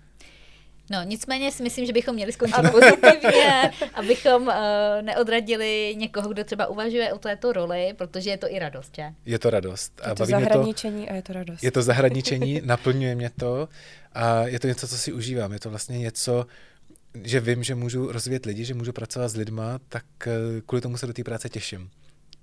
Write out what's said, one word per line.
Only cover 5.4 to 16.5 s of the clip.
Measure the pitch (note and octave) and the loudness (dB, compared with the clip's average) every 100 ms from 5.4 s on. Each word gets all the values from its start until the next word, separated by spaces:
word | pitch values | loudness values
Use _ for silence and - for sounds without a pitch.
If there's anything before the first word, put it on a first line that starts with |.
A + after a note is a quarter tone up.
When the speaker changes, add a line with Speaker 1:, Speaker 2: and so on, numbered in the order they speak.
| G#3+ A3+ A3 G#3+ G#3 G#3+ | 0 -2 0 -2 -2 -4
Speaker 1:
někoho, | A3 G#3 G#3 | -6 -4 -6
kdo | G#3 | -6
třeba | G#3 G#3 G#3 | -6 -4 -4
uvažuje | G3+ A3 A#3 A3+ | -2 -4 -2 -2
o | G#3 | -4
této | G#3+ G3+ B3 | -6 -4 -2
roli, | F#3 F3 F3 F3+ G#3+ | -2 -2 -2 -4 -4
protože | F3+ F#3 F#3+ | -10 -6 -6
je | G3 | -4
to | F#3+ | -4
i | F#3+ | -6
radost, | D#3 C3+ - - | -8 -10 -16 -14
že? | D3+ D#3 A#2 | -14 -12 -6
Speaker 3:
Je | A2+ | 0
to | A#2 | 2
radost. | G#2+ F#2 F2+ - - | 0 -2 -8 -12 -10
A | - | -8
Speaker 2:
Je | G#2+ | -4
to | |
Speaker 3:
baví | A#2 | 0
mě | G3+ A3 | 2 4
to. | |
Speaker 2:
zahradničení | G#3+ A3 G#3+ A3 G#3 G#3 | 4 2 -2 -8 -8 -8
a | F#3+ | -10
je | |
to | F#3 | -8
radost. | F#3 F3 E3+ | -10 -10 -4
Speaker 3:
Je | - | -2
to | B2+ | 0
zahradničení, | A#2+ B2 C3 C3 C3 C3 C3 D3 | 2 4 4 2 -2 -2 -2 -2
Speaker 2:
<laughs> | B2 | -2
Speaker 3:
naplňuje | B2 C3 C3+ C3 B2 | 0 2 0 0 -2
mě | A#2+ | -6
to | - B2 B2+ D#3 - - - - | -4 -4 -4 -6 -12 -20 -20 -16
a | B2 A#2 A2+ A#2 | -2 2 2 0
je | B2 | -2
to | C3+ | -2
něco, | B2 B2 | -2 -4
co | B2 | -6
si | - | -6
užívám. | A#2 A2+ B2+ G2+ | -6 -6 -4 -4
Je | G#2 | -6
to | A2+ | -10
vlastně | G#2+ - B2 | -10 -8 -6
něco, | A#2 - - A#2+ A#2+ | -6 -4 -2 -2 -2